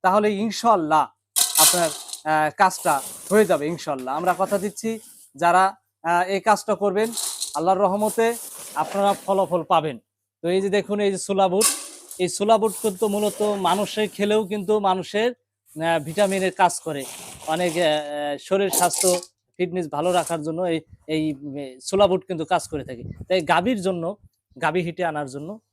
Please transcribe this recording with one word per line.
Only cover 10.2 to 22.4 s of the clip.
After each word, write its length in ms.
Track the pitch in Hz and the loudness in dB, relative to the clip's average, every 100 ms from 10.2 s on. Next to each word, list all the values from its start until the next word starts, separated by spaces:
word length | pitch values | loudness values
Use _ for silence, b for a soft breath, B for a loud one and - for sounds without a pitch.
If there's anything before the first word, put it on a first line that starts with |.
| _ _ | _ _
তো 60 | 170 | 0
এই 120 | 190 | 0
যে 80 | 196 | 2
দেখুন, 320 | 202 196 208 | 0 0 0
এই 120 | 202 | 0
যে 60 | 190 | -2
ছোলা 300 | - 196 190 | -2 2 2
বুট, 160 | 185 220 - - - - - | 4 2 0 -10 -18 -20 -4
এই 100 | 180 | -4
ছোলা 300 | - 208 220 | -2 2 4
বুট 140 | 214 190 | 2 0
কিন্তু 260 | 220 185 214 | -4 0 -2
মূলত 340 | 202 208 202 | 0 -2 0
মানুষের 680 | 208 202 185 214 202 - 214 | -2 0 0 0 0 -2 -4
খেলেও 360 | - 208 214 | -2 0 0
কিন্তু 360 | 196 208 185 214 | 0 -4 0 2
মানুষের, 520 | 202 185 - 208 233 240 _ _ _ 156 | 2 0 -2 0 -2 -4 _ _ _ -4
আহ, 160 | 165 165 | 0 0
ভিটামিনের 480 | 147 165 202 196 185 | 0 0 2 2 0
কাজ 280 | 185 180 - | 2 2 2
করে, 240 | 160 143 127 - - - - | -6 -8 -8 -14 -16 -14 -4
অনেক, 260 | 165 180 | 0 0
আহ, 680 | 160 165 151 147 147 147 143 | 2 2 2 -2 -6 -4 -6
শরীর 300 | - 196 196 | -2 0 2
স্বাস্থ্য 500 | - 180 - 185 180 - _ _ - | 2 2 2 2 2 -4 _ _ -4
ফিটনেস 320 | 180 185 156 | -4 -2 -4
ভালো 200 | 143 175 | -2 2
রাখার 300 | 180 160 170 | 0 0 -4
জন্য 200 | 151 160 | -4 -4
এই, 180 | 180 160 - - - | -2 -2 -6 -20 -4
এই, 260 | 156 156 | -2 -2
উম, 460 | 139 143 139 135 127 | -4 -10 -10 -12 -12
ছোলা 260 | - 196 202 | -2 4 4
বুট 200 | 185 - | 4 -2
কিন্তু 180 | 170 | -8